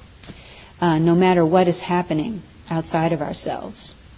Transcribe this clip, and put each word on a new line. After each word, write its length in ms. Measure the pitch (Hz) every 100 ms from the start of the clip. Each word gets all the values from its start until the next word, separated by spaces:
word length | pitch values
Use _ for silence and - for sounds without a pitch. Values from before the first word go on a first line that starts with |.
| - - - - - - - -
uh, 180 | 175 160
no 160 | 165
matter 300 | 170 185 180
what 240 | 160 185 180
is 120 | 170
happening 640 | - 180 180 156 233 208 - - -
outside 420 | 165 160 165 165
of 80 | 160
ourselves. 720 | 147 - - 127 - - - - -